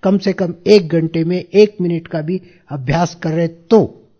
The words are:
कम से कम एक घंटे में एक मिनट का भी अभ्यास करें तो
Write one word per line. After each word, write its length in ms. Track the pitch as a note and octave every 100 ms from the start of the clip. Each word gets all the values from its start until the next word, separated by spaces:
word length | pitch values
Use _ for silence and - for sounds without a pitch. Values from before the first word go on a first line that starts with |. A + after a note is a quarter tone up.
कम 160 | G3 G3
से 140 | G3
कम 220 | F#3 F3+ - -
एक 220 | G#3 D#3+
घंटे 360 | E3 D#3+ E3
में 200 | E3 F3+ F3
एक 220 | G3 G#3 G#3
मिनट 280 | F3+ E3+ E3
का 120 | E3
भी 220 | D3+ F#3 - _ _
अभ्यास 460 | C#3+ B2+ D#3+ E3+
करें 520 | - E3 D#3 E3 E3 _
तो 420 | A3 C#3 - _